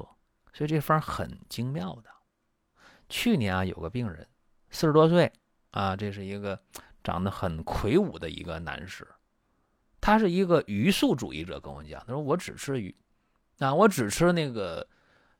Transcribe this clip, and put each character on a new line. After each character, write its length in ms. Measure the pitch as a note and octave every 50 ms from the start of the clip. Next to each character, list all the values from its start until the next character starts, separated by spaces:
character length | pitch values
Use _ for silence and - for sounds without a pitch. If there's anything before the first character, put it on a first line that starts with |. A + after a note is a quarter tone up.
| - - _ _ _ _ _ _ _ _
所 120 | - - D3
以 20 |
这 140 | D3+ D#3+ D#3
方 200 | C#3 - D#3 D#3+
很 380 | - - - - F#2+ - - - - -
精 220 | - - A#2+ B2+
妙 240 | C#3 E3 F3+ F#3 -
的。 140 | B2 G#2+ - - _ _ _ _ _ _ _ _ _ _ _ _ _ _ - - _ _ -
去 280 | - - - A#3+ A3+
年 180 | D#3 A2 G2 F#2
啊， 100 | F#2 F#2+
有 120 | F#2 -
个 120 | - E2 E2
病 200 | - B2 A#2+ G#2
人， 160 | D#2+ D#2 - _ _ _ _ _ _ _ _ _
四 160 | - - -
十 60 | D#3
多 160 | D3 D#3 D#3 D#3+
岁 220 | E3+ F3 D#3 - - _ _ _ _ _ _ _
啊， 240 | - G#2 G2+ G2 F#2+
这 160 | F#2+ G#2 G2+
是 140 | G2 G2+ G2
一 120 | F#2+ G2 G2+
个 200 | G2+ G2+ F#2+ F#2 _ _ - - - - - _ -
长 180 | - F2 F2
得 80 | F#2 G2
很 320 | - - - F2+ E2 D#2+
魁 340 | D#2+ - - - - G2 C3
梧 220 | F#3 G#3 D#3 - -
的 100 | E2 E2
一 140 | D#2 D#2+
个 160 | E2+ E2+ D#2+ E2
男 280 | E2+ D2+ C#2 C2 -
士， 200 | - - - - - - _ _ _ _ _ _ _ _ _ _ _ _ _ _ _ _ _
他 180 | - - G#3 A3
是 120 | A3 F3+
一 140 | E3+ F#3 G3
个 180 | F3 F3 D3+ -
鱼 240 | - G#2 G2+ A2+ F#3+
素 240 | - - - C4+ F#3
主 180 | B2 A2 D2
义 120 | C2+ D2+ E2
者， 140 | F#2 C#2+ C#2+
跟 140 | - -
我 100 | C#2 -
讲， 200 | D2 - - C3 -
他 60 | -
说： 80 | B2 D3
我 160 | D3+ C3 D3+
只 180 | F3+ - - -
吃 260 | - - - C#3 C3
鱼， 140 | G2+ F2 - _ _ _ _ _ _ _ _ _ _ _ _ -
啊， 160 | C#3 C3+ C#3
我 140 | E3 G#3 A3+
只 200 | F#3 - A#2 G#2
吃 240 | - - E3 F3
那 180 | F3 E3+ D#3 C#3
个 360 | A#2+ A2 G2 F2 E2 - - _ _ _ _ _ _ _ _ _ _ _